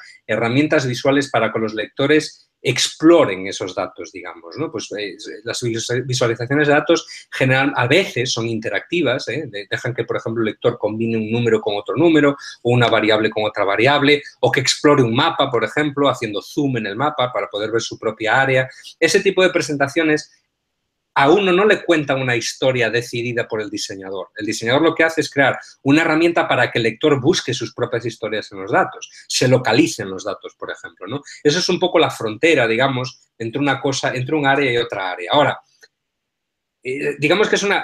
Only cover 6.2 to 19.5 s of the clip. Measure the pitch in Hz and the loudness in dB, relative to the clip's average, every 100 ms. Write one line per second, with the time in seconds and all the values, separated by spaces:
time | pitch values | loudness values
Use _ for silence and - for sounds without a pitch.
6.2 | 120 117 120 143 147 147 147 160 - - | -2 -2 -2 0 2 2 2 0 -2 -18
7.2 | - - 127 131 143 131 123 170 190 127 | -10 -2 2 2 0 0 2 2 2 -2
8.2 | 123 120 113 110 110 98 - 175 135 135 | -4 -4 -4 -4 -4 -6 -4 -2 0 -2
9.2 | - 131 139 101 101 - 120 113 113 104 | -4 -6 -8 -10 -8 -6 -4 -4 -4 -6
10.2 | 117 113 110 - 120 123 107 110 117 113 | -4 -2 -4 0 -2 0 -4 -2 -2 -2
11.2 | 107 117 117 110 107 101 - 98 170 156 | -2 -2 0 0 0 -4 -4 2 4 6
12.2 | 143 139 - - 120 123 117 113 107 107 | 4 0 -8 -4 0 2 4 4 4 2
13.2 | 107 110 104 104 98 101 127 143 139 147 | 2 -2 -2 0 0 2 2 4 4 2
14.2 | - - 123 139 131 - 151 143 117 120 | 0 -2 0 2 -2 2 4 6 4 2
15.2 | 165 160 135 117 107 147 151 139 139 120 | 0 0 0 0 -2 -2 -2 0 0 0
16.2 | 110 101 - - 139 120 104 104 147 139 | -4 -6 -6 -2 -2 -2 -4 -4 -4 -2
17.2 | 123 104 98 101 110 113 - - 110 110 | -2 -2 -4 -4 -2 -2 -4 -6 -6 -4
18.2 | 107 127 135 131 127 - - - 160 196 | 0 2 2 0 -2 -8 -20 -2 2 2
19.2 | 196 190 185 | 2 2 2